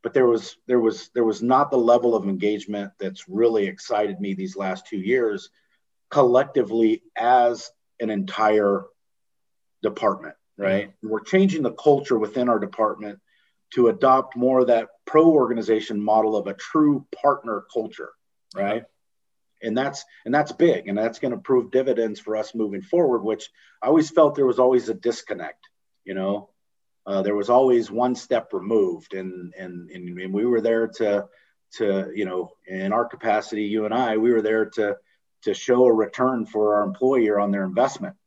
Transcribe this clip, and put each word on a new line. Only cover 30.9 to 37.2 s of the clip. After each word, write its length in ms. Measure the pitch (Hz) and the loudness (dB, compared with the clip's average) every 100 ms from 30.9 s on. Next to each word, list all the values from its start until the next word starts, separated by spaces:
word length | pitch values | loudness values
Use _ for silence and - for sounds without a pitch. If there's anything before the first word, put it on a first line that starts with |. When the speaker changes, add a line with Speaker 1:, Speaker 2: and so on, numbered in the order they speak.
| - 110 101 101 _ _ _ _ | -2 -2 -2 -4 _ _ _ _
Speaker 1:
to, 380 | - 110 98 95 | -4 -2 -2 -4
you 100 | 90 | -6
know, 260 | 95 92 87 _ - | -6 -4 -8 _ -14
in 280 | 95 95 | -8 -2
our 100 | 110 | -2
capacity, 600 | 120 - 113 107 104 104 | -2 -4 -2 -2 -2 -6
you 200 | 104 107 | -4 -2
and 80 | 107 | -2
I, 240 | 113 123 110 | -2 0 0
we 140 | 117 | 2
were 80 | 117 | 2
there 260 | 107 110 107 | 2 0 -2
to, 260 | - 104 101 _ _ _ _ | -2 -4 -4 _ _ _ _
to 100 | - | -6
show 320 | 98 - 123 | -6 0 4
a 80 | 127 | 4
return 540 | 113 104 - 127 127 107 | 4 0 -2 -2 -2 -6
for 300 | 107 107 104 | -2 2 2
our 60 | |
employer 540 | 101 95 131 135 | -2 -2 0 2